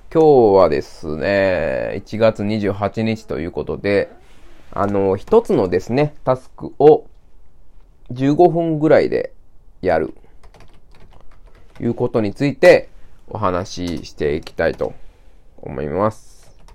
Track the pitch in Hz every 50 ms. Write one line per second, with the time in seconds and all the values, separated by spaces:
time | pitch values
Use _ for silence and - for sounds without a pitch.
0 | - - - 160 160 151 143 123 117 104 98 95 90 80 71 67 - - - -
1 | - 76 78 78 71 95 101 98 95 95 90 78 80 71 64 60 58 57 53 -
2 | - - 110 107 113 113 107 - 101 104 110 107 101 98 101 101 101 98 - 113
3 | 110 110 110 110 - - 65 69 82 87 - 76 76 - 78 69 - 101 101 95
4 | - - - - - - - - - - - - - - - - 101 101 101 98
5 | 98 95 95 98 - - 147 156 151 - 196 127 95 90 87 95 - - 117 143
6 | 151 147 - - - 131 131 - - - - - 151 - - - 143 156 - -
7 | - - - - - - - - - - - - - - - - - - _ _
8 | - - 127 127 135 139 147 156 175 170 156 170 165 165 156 147 151 156 135 101
9 | 69 - 62 60 - - - - - - - - - - - - 92 90 80 82
10 | 67 - - - - - - - - - - - - - - - - - - -
11 | - - - - - - - - - - - - - - - - 107 117 - -
12 | 123 117 - 120 107 101 - - 139 143 - - 180 180 147 - - - - -
13 | - - - - - - - 107 107 92 90 87 - - - 92 87 87 80 -
14 | - - - - 80 73 76 82 - - - - 82 78 - - 65 53 - -
15 | - - - _ _ - - - _ - _ - - - 73 65 76 71 76 92
16 | 104 110 - - - - - - - - - - - -